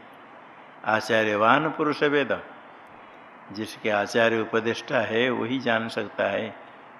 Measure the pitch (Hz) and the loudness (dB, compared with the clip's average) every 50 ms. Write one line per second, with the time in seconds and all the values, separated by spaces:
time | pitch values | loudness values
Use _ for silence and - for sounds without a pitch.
0 | - - - - - - - - - - - - - - - - - - 110 107 | -20 -20 -20 -20 -20 -20 -20 -20 -20 -20 -20 -20 -20 -20 -20 -8 -2 0 0 2
1 | - - 117 110 110 107 104 101 110 113 127 147 156 160 139 - 156 147 139 - | 2 2 2 2 2 2 2 4 6 6 6 4 4 0 -2 -2 -2 -2 0 0
2 | 147 147 143 143 135 113 98 87 - - - - - - - - - - - - | 0 2 2 2 0 0 -2 -4 -6 -10 -18 -20 -20 -20 -20 -20 -20 -20 -20 -20
3 | - - - - - - - - - - 98 107 107 - - - - 110 104 101 | -20 -20 -20 -20 -20 -20 -20 -20 -20 -14 -10 -10 -8 -10 -10 -6 -4 0 0 0
4 | 101 - - 120 117 117 113 110 107 - - 113 110 117 110 - - - 147 123 | 0 0 2 4 4 4 4 2 0 0 -2 0 0 0 -2 -4 -4 -2 -2 -2
5 | 107 101 110 113 123 131 120 110 110 117 131 135 113 117 113 113 113 117 - 117 | 0 0 0 0 0 0 0 -2 -2 -4 -4 -2 0 0 0 0 0 -2 -4 -6
6 | 107 98 - - 104 98 101 107 110 107 98 - - - - - - - - - | -6 -6 -4 -2 -2 0 0 -2 -4 -6 -10 -14 -18 -20 -20 -20 -20 -20 -20 -20